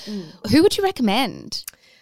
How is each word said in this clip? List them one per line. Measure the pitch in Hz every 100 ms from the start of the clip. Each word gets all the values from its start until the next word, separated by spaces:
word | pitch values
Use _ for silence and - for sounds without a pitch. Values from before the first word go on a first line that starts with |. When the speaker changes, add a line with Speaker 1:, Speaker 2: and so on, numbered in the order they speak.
| -
Speaker 1:
Mm. | 208 160 - 214
Speaker 2:
Who | 269
would | 403 -
you |
recommend? | 381 392 220 214 247 67 - - - _ _ _